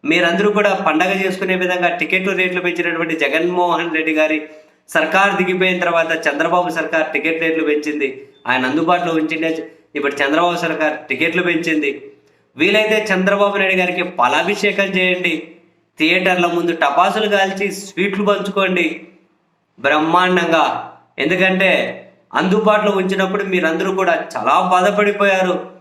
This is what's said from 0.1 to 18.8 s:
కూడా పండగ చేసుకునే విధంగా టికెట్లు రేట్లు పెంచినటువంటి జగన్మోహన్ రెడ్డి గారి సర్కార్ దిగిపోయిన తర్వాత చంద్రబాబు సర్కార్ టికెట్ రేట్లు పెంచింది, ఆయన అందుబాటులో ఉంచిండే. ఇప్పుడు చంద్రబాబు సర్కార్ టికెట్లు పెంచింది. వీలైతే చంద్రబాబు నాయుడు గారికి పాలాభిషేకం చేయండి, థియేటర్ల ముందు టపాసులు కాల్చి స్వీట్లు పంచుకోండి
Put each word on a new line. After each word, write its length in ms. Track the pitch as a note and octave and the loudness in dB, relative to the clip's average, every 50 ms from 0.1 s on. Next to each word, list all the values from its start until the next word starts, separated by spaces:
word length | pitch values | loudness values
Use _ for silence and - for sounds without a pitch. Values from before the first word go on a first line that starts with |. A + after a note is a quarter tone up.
| D#3+ F3 F3 E3+ F#3 F#3+ G3+ G#3 | 0 2 2 2 2 2 2 2
కూడా 200 | G#3 G#3 G#3 G3+ F#3+ | 2 4 2 2 2
పండగ 380 | F3+ F#3+ E3 D3+ D#3 F3+ F#3 G3 F#3+ F#3+ | 2 0 0 2 2 2 2 0 -2 -2
చేసుకునే 280 | F#3+ F#3 - G3 F#3 F#3 | -2 -2 -2 -2 -2 -2
విధంగా 340 | F3+ F3+ F3+ F3+ F3+ F3+ F3 - | 0 0 -2 -2 0 0 0 0
టికెట్లు 360 | - D#3+ D3+ F#3 F#3 F#3 G3 F#3+ | -2 -2 0 0 0 0 0 0
రేట్లు 280 | F3+ F#3 F3+ F3 F3+ | 0 0 -2 -2 -2
పెంచినటువంటి 540 | - F3 E3+ E3+ E3+ E3+ E3+ E3 E3 D#3+ D#3+ | -2 -2 -2 -2 -2 -2 -2 -2 -2 -4 -2
జగన్మోహన్ 800 | D#3+ D3 C3 C#3 D#3+ E3 F3 F3+ F3 F3 F3 E3+ D#3+ E3 E3+ D#3+ | -2 -2 0 0 0 0 0 0 0 0 2 0 0 -2 -2 -2
రెడ్డి 180 | D#3+ D#3+ D#3+ D#3 | -2 -2 0 0
గారి 260 | D#3 D#3 D#3 D#3 D3+ D3+ - - - - _ _ _ _ _ | 0 0 0 0 -4 -4 -10 -18 -20 -20 _ _ _ _ _
సర్కార్ 440 | - E3 D#3 - - F#3+ G3 G3+ F#3+ | 0 0 0 2 2 2 2 2 2
దిగిపోయిన 440 | F3+ F3+ F3+ F#3 F#3 F#3 F#3 F3+ F3+ | 0 0 0 0 0 0 0 0 0
తర్వాత 320 | F3 E3+ E3 E3 E3 E3 E3 D#3 - | 0 0 0 0 0 0 -2 -2 -2
చంద్రబాబు 440 | D3+ C#3+ D3 D#3+ E3+ E3+ F3+ F3 F3 | -2 0 0 0 2 2 2 0 0
సర్కార్ 360 | D#3+ E3 D#3 - - D#3+ D3+ - - | -2 -4 -4 -2 0 -2 -2 0 -2
టికెట్ 300 | C#3+ - D#3+ D#3+ D#3+ E3 | -2 -2 -2 -2 0 0
రేట్లు 220 | D#3+ D#3+ D#3+ D#3 | 0 0 0 0
పెంచింది, 440 | D3 D3 D3 D3 D3+ D3 D3 C#3+ B2+ - - - - - _ _ | 0 0 0 0 -4 -4 -2 -4 -4 -6 -8 -16 -20 -20 _ _
ఆయన 200 | A#2 B2 C3 B2+ | -2 0 0 0
అందుబాటులో 460 | B2+ C#3 D#3 E3 E3 F3+ F3 E3+ E3+ E3 | 0 0 0 2 2 0 0 0 0 -2
ఉంచిండే. 380 | D#3+ D#3 D#3 D#3+ D#3 E3 D#3+ D#3+ D#3+ - - - _ _ _ _ | -2 -2 -2 -4 -4 -2 -4 -4 -4 -8 -12 -16 _ _ _ _
ఇప్పుడు 200 | D3 C#3+ C#3+ C#3 | -4 -4 -4 -2
చంద్రబాబు 420 | - C#3+ C#3 D3 D#3+ F3 F3 F3 | 0 -2 0 2 2 2 2 0
సర్కార్ 380 | E3+ E3+ E3 D#3 D3 D#3 D3+ D#3 - - - | 0 -4 -4 -2 0 -2 -2 -2 -4 -6 -8
టికెట్లు 340 | C#3 B2 D#3 E3+ D#3+ F3+ F3 | -4 -2 -2 -2 0 0 0
పెంచింది. 500 | F3+ E3+ D#3+ E3+ E3+ D#3+ D#3 D3 C#3 C3 - - - - _ _ _ _ _ _ _ _ | 0 0 0 0 0 -2 0 -2 -2 -4 -6 -12 -18 -20 _ _ _ _ _ _ _ _
వీలైతే 420 | B2+ D3+ F#3+ G3+ G#3+ G#3+ G#3+ A3 G#3+ - - | 0 0 2 2 2 2 2 0 0 0 0
చంద్రబాబు 460 | F#3+ F3+ F#3 G3 G3+ G3+ G3+ G3+ G3+ | 0 2 2 2 2 2 2 2 2
నాయుడు 180 | G3 F#3+ F#3+ F#3+ | 0 0 0 2
గారికి 280 | F#3 F3+ F3+ F3+ F3+ F3 | 0 0 -2 -2 -4 -6
పాలాభిషేకం 840 | F3+ - - A#2+ B2 C#3 D3+ F3 F3+ G#3 G3+ G3+ G3+ F#3+ G3 G3 | -6 -2 0 0 2 2 0 0 0 -2 0 0 -2 0 0 -2
చేయండి, 500 | F#3+ F#3+ F#3 F#3 F3+ F3+ F3+ F3+ F3 E3 D3+ D3+ - - - _ _ _ _ _ _ _ _ | 0 0 0 2 2 0 0 -2 -4 -4 -4 -6 -12 -18 -20 _ _ _ _ _ _ _ _
థియేటర్ల 480 | D#3 D#3+ F3 F#3 F3+ F#3+ F3+ F3+ F3 | 2 2 2 2 2 2 2 2 2
ముందు 260 | F3 E3+ F3 E3+ F3 E3+ | 0 0 0 0 -2 0
టపాసులు 560 | E3 D#3 C#3+ C#3+ E3 F3+ G3+ G3 G#3+ G#3+ G#3 | 0 0 2 4 4 2 2 2 0 0 0
కాల్చి 440 | G3+ G3 F#3+ F#3+ F#3+ F#3+ G#3 G3+ - | 2 2 2 0 -2 -4 -4 -4 -4
స్వీట్లు 520 | - - - - E3 F#3+ G3+ F3+ G3 G#3 | -6 -12 -12 -4 -2 -2 -2 -2 -2 0
పంచుకోండి 640 | G3 G3+ F#3+ F#3 F#3+ - G3 F#3+ F3+ F3+ F3+ | 0 0 0 -2 -4 -2 0 0 0 0 0